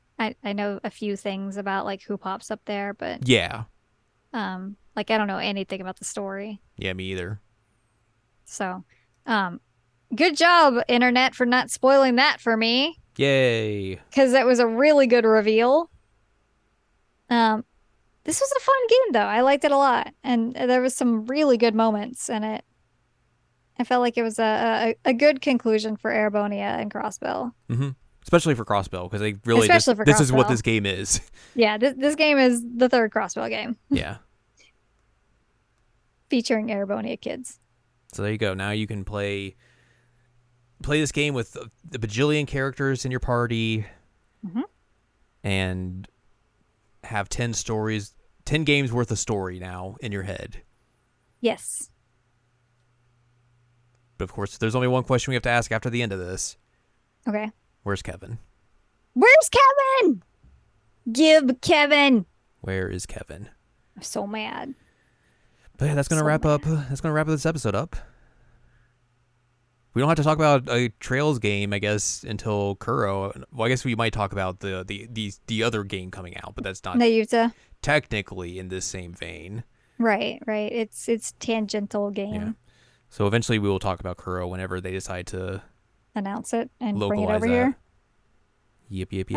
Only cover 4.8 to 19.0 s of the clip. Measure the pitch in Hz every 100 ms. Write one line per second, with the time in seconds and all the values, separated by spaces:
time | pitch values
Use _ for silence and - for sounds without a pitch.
4.8 | _ - 208 220 208 190 202 196 196 190
5.8 | 185 - - - 196 196 208 202 _ -
6.8 | 98 92 92 95 87 104 _ _ _ _
7.8 | _ _ _ _ _ _ - - 190 185
8.8 | - _ _ _ - 220 185 175 _ _
9.8 | _ _ _ 226 339 294 339 349 294 240
10.8 | - 233 247 247 262 - 247 247 254 -
11.8 | 262 277 262 247 285 277 240 226 226 247
12.8 | 302 - _ - 139 135 127 113 107 104
13.8 | 98 90 - 269 262 262 247 247 233 226
14.8 | 294 294 262 240 220 220 214 220 240 294
15.8 | 339 _ _ _ _ _ _ _ _ _
16.8 | _ _ _ _ - 240 226 214 - _
17.8 | _ _ _ _ - 320 539 554 - 539
18.8 | 466 494